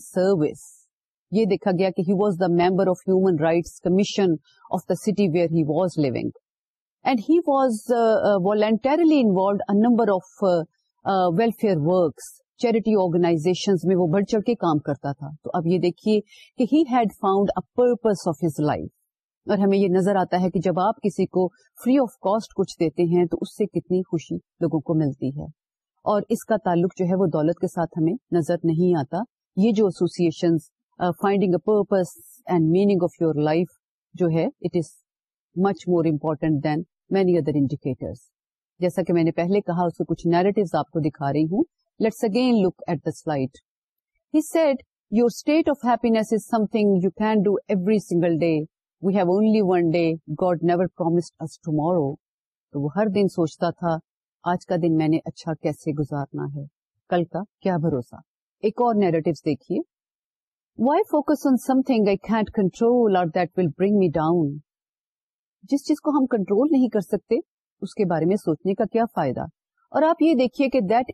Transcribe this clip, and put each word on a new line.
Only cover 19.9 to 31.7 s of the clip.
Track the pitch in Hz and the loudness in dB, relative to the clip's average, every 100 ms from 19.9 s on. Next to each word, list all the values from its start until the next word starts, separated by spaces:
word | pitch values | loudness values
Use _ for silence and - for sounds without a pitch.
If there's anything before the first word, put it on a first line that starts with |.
| 185 185 | 2 2
آتا | 196 175 180 | 0 0 0
ہے | 180 | -2
کہ | 170 | -2
جب | 185 175 | -2 0
آپ | 196 - | -2 -2
کسی | 208 - | -4 -2
کو | 185 185 180 _ _ - | -2 0 -2 _ _ -6
free | 233 277 | 0 2
of | 240 - 190 | 0 -4 -2
cost | 214 - | -2 -4
کچھ | - 185 - | -6 -6 -2
دیتے | 160 - | -2 0
ہیں | 170 175 | 0 2
تو | 175 - | 0 -2
اس | - | -8
سے | - | -6
کتنی | 208 170 - 185 | -4 -4 -4 -4
خوشی | 185 165 - | -2 -6 -6
لوگوں | 175 _ - 165 156 | -12 _ -6 -2 -2
کو | - | -2
ملتی | 160 147 139 131 | 0 0 -4 -8
ہے۔ | 143 156 - _ _ _ _ | -8 -14 -18 _ _ _ _
اور | - 208 - | -4 -2 -2
اس | 240 | -6
کا | - 220 | -2 -2
تعلق | 185 170 180 - | 0 0 0 -2
جو | |
ہے | 175 | -2
وہ | 185 | 0
دولت | 185 160 151 175 | 0 0 -2 -2
کے | 180 | -4
ساتھ | 180 160 170 | -4 -6 -2
ہمیں | 160 233 - | -2 -2 -4
نظر | 175 151 175 | -2 -2 -2
نہیں | 170 160 180 170 | -2 0 2 0
آتا۔ | 131 170 240 _ _ | -2 -6 -8 _ _
یہ | - 220 | 0 2
جو | 214 | 2
ایسوسیئیشنز، | 202 - 175 - 170 - 170 165 - _ _ - | 0 0 -4 0 -2 0 0 0 -4 _ _ -6
آ، | |
finding | 180 170 202 202 190 | -4 -2 0 0 0
a | 170 - | 0 0